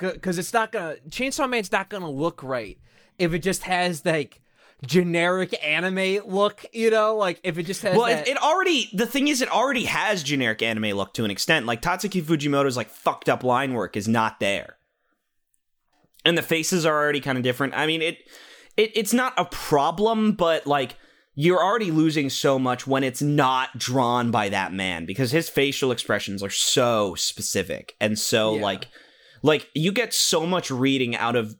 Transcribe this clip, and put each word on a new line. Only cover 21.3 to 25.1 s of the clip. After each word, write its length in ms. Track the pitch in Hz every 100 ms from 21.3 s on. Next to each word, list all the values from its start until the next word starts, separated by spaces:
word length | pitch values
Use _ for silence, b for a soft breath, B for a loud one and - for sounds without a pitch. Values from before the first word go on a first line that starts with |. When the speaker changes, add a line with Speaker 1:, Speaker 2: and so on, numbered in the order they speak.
Speaker 2:
you're 280 | - 160 180
already 280 | 180 233 202
losing 380 | 156 160 156 139
so 300 | - 151 135
much 280 | 127 123 135
when 180 | 135
it's 180 | 135 123
not 560 | 147 147 131 131 131 117
drawn 520 | - 131 120 123 117
by 180 | 110 104
that 240 | 98 90
man, 340 | 95 92 85
because 240 | 82